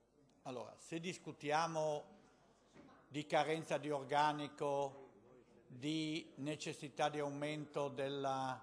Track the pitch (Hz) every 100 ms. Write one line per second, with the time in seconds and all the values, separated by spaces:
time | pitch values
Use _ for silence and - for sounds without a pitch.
0 | _ _ - - - 127 107 - - 165
1 | 170 170 - 143 147 151 165 160 156 147
2 | - - - - - - - - - -
3 | - 139 147 165 147 156 151 151 143 143
4 | 131 143 151 147 147 - 147 139 139 131
5 | - - - - - - - 127 135 160
6 | 156 156 - - 139 151 - 143 147 123
7 | 151 147 143 143 147 151 143 - 143 127
8 | 139 139 135 135 131 123